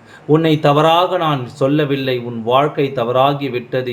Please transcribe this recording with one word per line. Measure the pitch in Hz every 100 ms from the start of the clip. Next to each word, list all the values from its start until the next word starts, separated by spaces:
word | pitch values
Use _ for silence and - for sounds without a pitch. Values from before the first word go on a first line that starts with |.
| - - -
உன்னை | 151 165 151
தவறாக | 151 143 160 165 180 180
நான் | 160 143 117
சொல்லவில்லை. | - 135 151 147 139 131 123
உன் | 120 117
வாழ்க்கை | 110 127 151 156 139
தவறாகி | 131 117 127 139 143 139
விட்டது, | 120 117 131 127